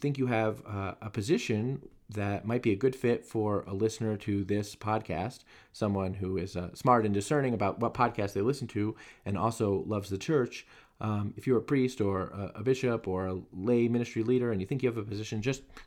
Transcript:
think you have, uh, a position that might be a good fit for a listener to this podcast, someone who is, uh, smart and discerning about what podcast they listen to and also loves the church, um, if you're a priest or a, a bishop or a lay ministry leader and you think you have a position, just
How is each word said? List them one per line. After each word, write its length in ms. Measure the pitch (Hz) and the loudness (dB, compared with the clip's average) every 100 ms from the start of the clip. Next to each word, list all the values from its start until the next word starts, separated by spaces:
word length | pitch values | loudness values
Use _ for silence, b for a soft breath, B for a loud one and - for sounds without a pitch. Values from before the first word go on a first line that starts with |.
think 180 | 147 135 | -2 0
you 80 | 127 | 2
have, 360 | 113 110 107 110 | 2 2 -2 -6
uh, 280 | 101 95 - | -4 -4 -6
a 100 | 107 | -6
position 720 | 110 101 208 - 107 120 135 - - - | -4 0 0 2 0 0 -4 -10 -20 -10
that 380 | 104 101 101 101 | -4 -2 -2 -2
might 160 | 123 | 0
be 80 | 120 | 2
a 60 | 98 | 2
good 180 | 131 | 2
fit 300 | 127 120 117 | 2 0 0
for 400 | - 113 107 101 - | -2 0 0 0 -2
a 80 | |
listener 420 | 98 110 - 110 104 | 0 0 0 -2 -2
to 280 | - 101 | 0 0
this 320 | 95 104 101 - | 2 0 -2 -6
podcast, 640 | 107 110 - 85 107 - - B B | -2 -2 -2 -4 -4 -8 -18 B B
someone 420 | - 107 98 95 | -2 0 2 0
who 220 | 98 92 95 | -2 -2 -2
is, 200 | 95 90 | -4 -6
uh, 160 | 87 | -8
smart 320 | - 123 123 | 0 4 6
and 80 | 107 | 4
discerning 400 | 101 - 151 131 | 2 2 2 2
about 280 | 113 98 - | 2 0 2
what 140 | 113 | -2
podcast 380 | 120 120 110 98 | 2 0 0 -2
they 80 | 98 | 0
listen 280 | 110 139 117 | 0 0 -4
to 260 | 104 107 - B B | -2 -2 -4 B B
and 120 | 101 98 | -6 0
also 460 | 110 113 107 98 - | 0 2 2 2 0
loves 200 | 104 95 | -4 -4
the 80 | 95 | -4
church, 480 | - 151 120 - - B B - | 0 2 0 -4 -16 B B -6
um, 340 | 107 104 98 98 | -2 -2 -2 -4
if 120 | 131 | 2
you're 100 | 120 | 2
a 40 | |
priest 380 | 113 143 127 - | 4 2 2 2
or 280 | 101 95 85 | 0 0 -2
a, 320 | 101 98 - | -6 -8 -2
a 20 | |
bishop 460 | 110 131 127 113 95 | 0 2 0 0 -2
or 180 | 92 92 | -2 -2
a 140 | 92 - | -4 -8
lay 360 | 90 101 120 117 | -4 2 4 4
ministry 340 | 120 117 113 | 2 0 -2
leader 300 | 110 127 120 | 2 2 2
and 80 | 101 | 0
you 60 | 95 | -2
think 160 | 139 | 0
you 40 | 123 | 0
have 80 | 113 | 0
a 60 | |
position, 400 | 104 101 107 110 | -4 -6 -4 -2
just 220 | 120 135 - B | -2 -4 -8 B